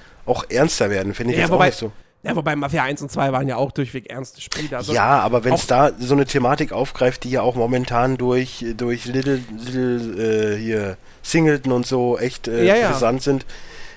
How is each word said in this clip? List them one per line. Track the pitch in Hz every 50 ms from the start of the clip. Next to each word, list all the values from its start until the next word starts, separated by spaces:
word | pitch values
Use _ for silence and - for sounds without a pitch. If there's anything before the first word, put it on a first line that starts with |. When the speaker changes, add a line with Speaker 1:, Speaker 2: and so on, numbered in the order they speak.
| - - - - -
Speaker 1:
auch | - 123 104 - -
ernster | - 123 151 170 - - 113 101
werden, | 101 95 95 101 104
finde | - 117 120
ich | 135 165
Speaker 2:
Ja, | 170
Speaker 1:
jetzt | 165
Speaker 2:
wobei, | 180 170 185
Speaker 1:
auch | 180
nicht | - -
so. | 117 107 - - - _ _ _
Speaker 2:
ja, | - - 147
wobei | 165 135 156 147
Mafia | 147 143 139 147 151
eins | 131 131 147 147
und | - -
zwei | - - 143 139
waren | 131 127 139 135
ja | 123
auch | 113 139 135
durchweg | - - 135 117 127 127 110 -
ernste | 117 131 131 - - -
Spiele. | - - - - 151 139 139
Also | 123 123 -
Speaker 1:
Ja, | 226 - 98 120 143 131
aber | 98 110 123 120 107
wenn's | 127 131 131 -
Speaker 2:
auch | -
Speaker 1:
da | 123 131 147 143 - -
so | 123 123 143
eine | 143 139
Thematik | - - 139 123 123 143 - 151 -
aufgreift, | 92 107 131 - - - 127 127 123 - -
die | 127
ja | 127 131
auch | 104 123 123
momentan | 123 113 117 127 123 127 - 123 120 123 131 131
durch, | 123 127 123 123 127 127 127 - - 120 113 113
durch | 107 123 120 120 117 117
Little, | 123 123 135 131 139 135 127 123 117 110
Little, | 110 117 123 127 131 127 123 123 120 117 113 90 98 113 110 110 107 107 107 104
äh, | 107
hier | 110 110 110 107 101 98 92 - - - - -
Singleton | - - - 170 160 156 147 135 127 135
und | 123 123 123
so | - 131 127 123 123 - -
echt, | 120 127 - - - 120
äh, | 113 117 -
Speaker 2:
Ja, | 185 202
ja. | 240 233 180
Speaker 1:
brisant | 147 131 - - 127 131
sind, | - 139 135 131 - - - - - - - - - - -